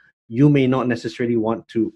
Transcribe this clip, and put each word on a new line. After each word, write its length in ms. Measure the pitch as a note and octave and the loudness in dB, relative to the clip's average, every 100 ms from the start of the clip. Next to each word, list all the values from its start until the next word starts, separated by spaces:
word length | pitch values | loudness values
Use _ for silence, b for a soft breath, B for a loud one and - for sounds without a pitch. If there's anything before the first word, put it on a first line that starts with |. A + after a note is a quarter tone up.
| b _ _ | b _ _
you 200 | A#2 D3 | 2 4
may 180 | C#3+ C3 | 4 2
not 220 | C3 B2 | 0 -2
necessarily 480 | A#2 A#2+ - A#2+ A#2 | -4 -6 -6 -2 0
want 280 | A2 A2+ - | -2 -4 -6
to 240 | A#2 A2 | -4 -4